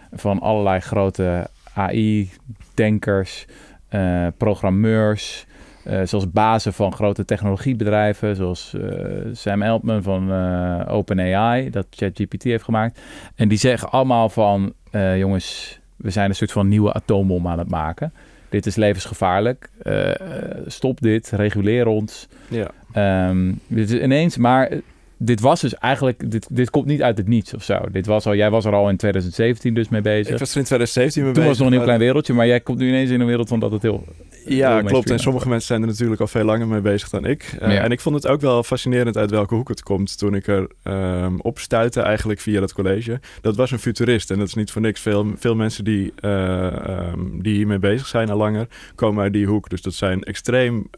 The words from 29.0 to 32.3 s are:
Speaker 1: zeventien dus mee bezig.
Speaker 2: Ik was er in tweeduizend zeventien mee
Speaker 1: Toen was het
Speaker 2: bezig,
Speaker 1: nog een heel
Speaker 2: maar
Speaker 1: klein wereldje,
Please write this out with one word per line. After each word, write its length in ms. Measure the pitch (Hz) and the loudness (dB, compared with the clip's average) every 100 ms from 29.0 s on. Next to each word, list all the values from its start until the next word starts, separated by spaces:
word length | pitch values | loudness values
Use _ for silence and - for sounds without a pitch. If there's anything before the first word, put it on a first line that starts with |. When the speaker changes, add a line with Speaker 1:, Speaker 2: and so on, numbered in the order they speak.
| 107 95 90 - | 0 0 -2 0
Speaker 1:
zeventien 380 | 117 117 127 | 0 0 0
dus 140 | 117 110 | 0 0
mee 120 | 110 | 0
bezig. 300 | 104 107 107 | 2 0 0
Speaker 2:
Ik 60 | 117 | -2
was 120 | 131 | -2
er 40 | 143 | -2
in 60 | |
tweeduizend 260 | 131 131 120 - | 0 0 0 2
zeventien 180 | 127 - | 0 2
mee 80 | 135 | 2
Speaker 1:
Toen 100 | 131 | 4
was 140 | 160 131 | 4 4
het 0 | |
Speaker 2:
bezig, 0 | |
Speaker 1:
nog 80 | 131 | 4
een 60 | |
heel 60 | 127 | 4
Speaker 2:
maar 180 | 120 117 | 4 4
Speaker 1:
klein 120 | 120 | 4
wereldje, 200 | 135 - | 2 2